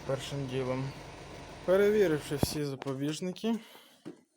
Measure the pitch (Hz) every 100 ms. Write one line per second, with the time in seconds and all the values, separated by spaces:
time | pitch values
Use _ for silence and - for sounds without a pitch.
0 | - 135 - 143 131 131 127 127 135 -
1 | - - - - - - - 190 202 214
2 | 185 151 - 143 - 151 143 135 139 135
3 | 143 156 180 180 220 220 - - - _
4 | - - _